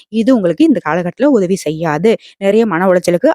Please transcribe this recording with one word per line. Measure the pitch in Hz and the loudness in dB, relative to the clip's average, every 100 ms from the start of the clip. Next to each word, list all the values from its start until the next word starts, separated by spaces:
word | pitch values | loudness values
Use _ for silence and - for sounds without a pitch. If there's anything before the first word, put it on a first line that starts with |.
| - | -6
இது | 220 220 | -2 0
உங்களுக்கு | 247 175 160 | 2 0 0
இந்த | - 180 | 2 0
காலகட்டத்துல | 151 170 175 - | -2 -4 -4 -2
உதவி | 285 233 180 190 | 0 0 0 -2
செய்யாது, | 151 156 165 151 220 208 - _ | -4 -4 -4 0 0 -2 -6 _
நிறைய | 196 214 226 | 0 0 0
மன | 165 190 | 0 2
உளைச்சலுக்கு | 180 175 175 294 | 2 0 0 0